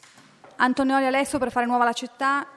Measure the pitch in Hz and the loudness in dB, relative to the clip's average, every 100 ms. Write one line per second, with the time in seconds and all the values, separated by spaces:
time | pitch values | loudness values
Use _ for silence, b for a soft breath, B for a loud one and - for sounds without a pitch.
0 | B B B B - - 254 254 269 269 | B B B B -16 -2 0 2 0 2
1 | 269 262 277 294 247 240 240 247 240 233 | 2 0 0 -2 -2 -2 0 2 2 -2
2 | 247 - 269 277 277 | -8 -4 -2 -2 -4